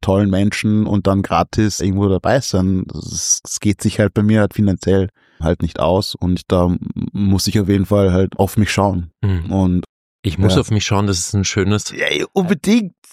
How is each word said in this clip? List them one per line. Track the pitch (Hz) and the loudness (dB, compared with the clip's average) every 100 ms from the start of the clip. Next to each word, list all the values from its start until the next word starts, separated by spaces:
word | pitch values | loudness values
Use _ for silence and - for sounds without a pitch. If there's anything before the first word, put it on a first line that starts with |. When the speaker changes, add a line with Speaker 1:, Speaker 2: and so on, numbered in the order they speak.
Speaker 1:
tollen | - 95 101 | 0 2 2
Menschen | 95 101 - 107 107 107 | 2 0 0 0 0 0
und | 104 95 | 0 0
dann | 98 | 0
gratis | 98 85 - - 107 - | 0 -2 -2 0 -2 0
irgendwo | 98 98 101 | -2 0 0
dabei | 92 - 127 | 0 0 0
sein. | - 95 92 92 - | 0 0 0 0 -4
Das, | 76 - - - - | -10 -10 -8 -4 -4
das | - - | -4 -4
geht | 104 98 | -2 0
sich | 110 - | -2 0
halt | 104 | 0
bei | - | 2
mir | 104 110 | 2 4
halt | 101 | 2
finanziell | - 101 90 - 98 95 _ _ - | 2 0 0 2 0 0 _ _ -6
halt | 80 87 | -2 -2
nicht | 82 - | -4 -2
aus | 80 92 - | 0 0 -2
und | - 90 90 - | -4 -2 -2 0
da | 92 90 90 - - - | 0 2 0 -4 -8 -8
muss | - 101 95 - | -2 0 0 0
ich | 110 | 0
auf | 92 | 2
jeden | 98 92 | 0 2
Fall | 101 98 | 2 4
halt | 92 95 - | 2 0 0
auf | 98 - | -2 0
mich | 104 | 0
schauen. | - 101 95 85 - | 2 0 0 -6 -6
Speaker 2:
Mhm. | 101 92 80 | -2 -2 -2
Speaker 1:
Und | 95 92 90 - _ _ _ | 0 2 0 -2 _ _ _
Speaker 2:
Ich | - 80 | -8 0
muss | 98 | 2
Speaker 1:
ja. | 92 | 2
Speaker 2:
auf | 117 | 2
mich | 107 | 0
schauen, | - 101 101 | 0 0 0
das | 92 | -2
ist | - | -2
ein | 101 | -2
schönes | 92 - 95 104 - - | -2 0 0 0 -2 -6
Speaker 1:
Ja, | 73 73 - | -4 -2 -2
unbedingt. | 196 175 190 - 233 190 _ _ | -2 0 0 2 2 0 _ _